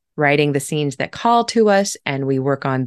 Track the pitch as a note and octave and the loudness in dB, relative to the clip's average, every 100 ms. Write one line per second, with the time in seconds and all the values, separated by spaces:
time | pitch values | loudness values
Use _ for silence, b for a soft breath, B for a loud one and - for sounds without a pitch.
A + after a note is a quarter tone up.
0 | _ - D3 D3 D3 C#3+ - D3+ C#3+ - | _ -2 2 2 2 0 -4 -4 -4 -4
1 | - - A#3 A#3 A#3 A#3 G#3+ G3 G3+ - | -8 -4 2 2 2 2 4 4 0 -4
2 | - C3+ C3+ C3+ C3+ C3+ C#3 C3 | -6 -4 -2 0 0 -2 -2 -2